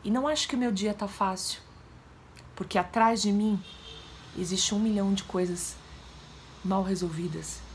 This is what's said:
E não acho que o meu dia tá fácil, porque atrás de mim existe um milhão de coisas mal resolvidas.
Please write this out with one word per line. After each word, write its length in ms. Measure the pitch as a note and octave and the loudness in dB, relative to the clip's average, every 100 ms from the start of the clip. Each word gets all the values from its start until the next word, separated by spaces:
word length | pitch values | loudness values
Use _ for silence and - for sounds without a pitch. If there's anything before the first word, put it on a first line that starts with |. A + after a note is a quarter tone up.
E 60 | G3+ | 2
não 180 | A#3 C#4 | 2 2
acho 200 | D4+ - | 0 0
que 80 | B3 | 2
o 40 | |
meu 120 | B3 | 2
dia 220 | F#3+ G#3 | 2 0
tá 140 | G#3 G3+ | -2 -4
fácil, 540 | - G3 F#3+ - - - - - - - - - - - - | 0 0 0 -4 -6 -10 -20 -20 -20 -20 -20 -20 -20 -18 -10
porque 220 | F#3 G3 | 0 2
atrás 440 | F3+ A#3 A3+ A#3 | 2 6 6 6
de 100 | G#3 | 4
mim 320 | G3+ G#3+ G3+ - - - - - - - - | 4 4 2 -2 -16 -16 -16 -16 -18 -12 -6
existe 360 | F3 F#3 - | -2 0 2
um 60 | G#3 | 2
milhão 340 | A3 G#3 G3 | 2 4 2
de 100 | G3 | 2
coisas 520 | - F#3 F3+ F3 - - - - - - - - - - | 0 0 0 0 -4 -8 -16 -18 -18 -18 -18 -20 -20 -8
mal 200 | F#3 F#3+ | 0 2
resolvidas. 760 | F#3+ F#3 F3+ D#3 F3 D#3+ D#3 - - | 2 0 0 -2 -4 -4 -8 -12 -14